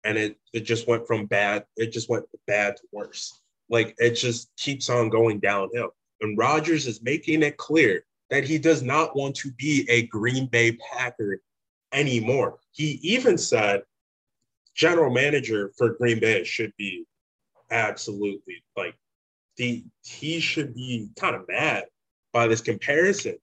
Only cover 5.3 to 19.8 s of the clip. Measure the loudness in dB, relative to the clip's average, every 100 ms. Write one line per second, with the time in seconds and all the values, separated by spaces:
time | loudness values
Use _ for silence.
5.3 | 2 0 0 -2 -4 -6 _ _ _ -4
6.3 | 0 2 2 2 0 0 -4 -4 -4 0
7.3 | 2 2 -2 0 4 4 2 _ _ _
8.3 | -2 0 0 4 2 2 0 0 -2 -4
9.3 | -6 -10 -6 0 0 4 2 2 -2 0
10.3 | 0 0 2 2 0 -10 -6 -6 -4 -6
11.3 | -6 _ _ _ _ _ -2 2 0 2
12.3 | 0 0 -4 _ -6 -4 -2 0 2 4
13.3 | 2 2 2 4 0 -4 _ _ _ _
14.3 | _ _ _ _ 2 4 6 4 4 2
15.3 | 0 0 -2 -2 0 0 2 2 4 2
16.3 | 2 0 -4 -6 -6 -8 -8 -14 _ _
17.3 | _ _ _ _ -2 -2 -4 -10 -4 -4
18.3 | -6 -14 -18 _ -10 -10 -12 _ _ _
19.3 | _ _ -6 -4 -4